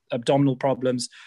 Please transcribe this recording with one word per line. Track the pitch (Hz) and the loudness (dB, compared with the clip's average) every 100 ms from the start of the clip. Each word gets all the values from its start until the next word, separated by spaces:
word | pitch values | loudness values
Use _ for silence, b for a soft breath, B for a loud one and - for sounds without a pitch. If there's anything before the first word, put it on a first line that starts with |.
| _ | _
abdominal | 131 120 139 139 | -6 0 2 2
problems, | 127 139 123 127 127 120 B | 2 -2 0 -2 -2 -6 B